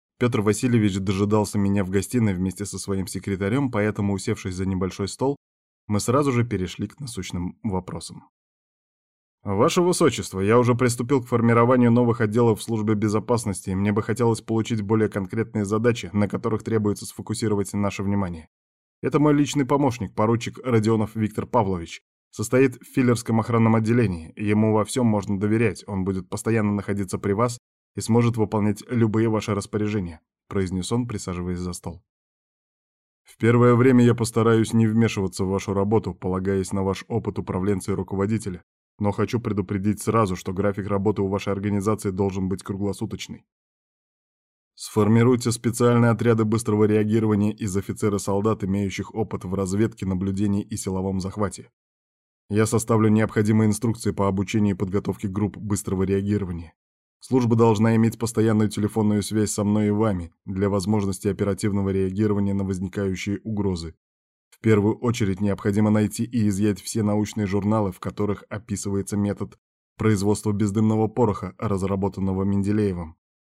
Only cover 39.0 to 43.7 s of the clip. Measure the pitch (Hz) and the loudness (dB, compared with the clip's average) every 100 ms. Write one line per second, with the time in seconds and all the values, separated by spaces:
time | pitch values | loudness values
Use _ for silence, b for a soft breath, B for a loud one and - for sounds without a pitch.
39 | 104 101 101 117 117 101 92 101 101 101 | -2 0 0 -2 -2 -4 -2 -2 -2 -2
40 | - 107 104 90 - 92 101 101 95 101 | 0 2 2 -2 -6 -2 -2 -2 -4 -2
41 | 98 101 98 98 101 101 101 101 98 104 | 0 0 0 -2 -4 -4 -2 -2 0 -2
42 | 104 92 98 95 95 95 - 98 101 95 | -2 -2 -2 0 -4 -4 -6 -6 -4 -4
43 | 107 95 - - _ _ _ | -6 -8 -12 -16 _ _ _